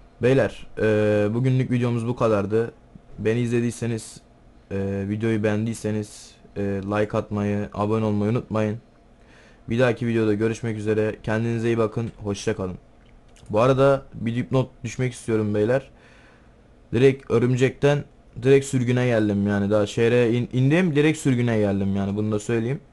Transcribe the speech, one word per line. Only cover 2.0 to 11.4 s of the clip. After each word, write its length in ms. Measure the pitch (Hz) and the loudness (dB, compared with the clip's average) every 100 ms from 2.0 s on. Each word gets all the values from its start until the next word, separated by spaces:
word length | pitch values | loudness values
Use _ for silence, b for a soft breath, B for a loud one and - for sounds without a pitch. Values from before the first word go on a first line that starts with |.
| 117 | -4
bu 100 | 120 | 0
kadardı. 560 | 117 107 98 110 113 - - - - - | 2 2 0 0 -2 -8 -20 -20 -20 -6
Beni 220 | 107 117 | -2 0
izlediyseniz, 800 | 120 120 120 - 117 113 - - _ _ - - - | 0 0 -2 -4 -6 -6 -10 -20 _ _ -20 -20 -10
e, 340 | 98 98 98 98 | -6 -4 -4 -4
videoyu 340 | 107 113 110 | -2 -2 0
beğendiyseniz, 920 | 107 104 113 110 107 107 104 - - - - - | 0 0 -2 -4 -4 -4 -6 -14 -20 -20 -16 -8
e, 60 | |
like 560 | 101 98 95 104 107 110 | -4 -4 -4 -2 -2 -2
atmayı, 500 | 107 104 104 101 101 | -4 -4 -2 -2 -6
abone 300 | - 104 110 | -4 -2 0
olmayı 260 | 110 104 104 | 0 0 0
unutmayın. 480 | 120 - 110 107 110 - _ _ - B B B B - | -2 -2 -4 -2 -4 -12 _ _ -20 B B B B -6
Bir 100 | 113 | 0
dahaki 280 | 127 113 120 | 2 0 -2
videoda 280 | 113 110 | 0 2
görüşmek 440 | 104 113 113 117 107 | 2 0 -2 -6 -6
üzere. 380 | 104 107 107 - | -2 0 -2 -4
Kendinize 440 | - 110 | -4 -2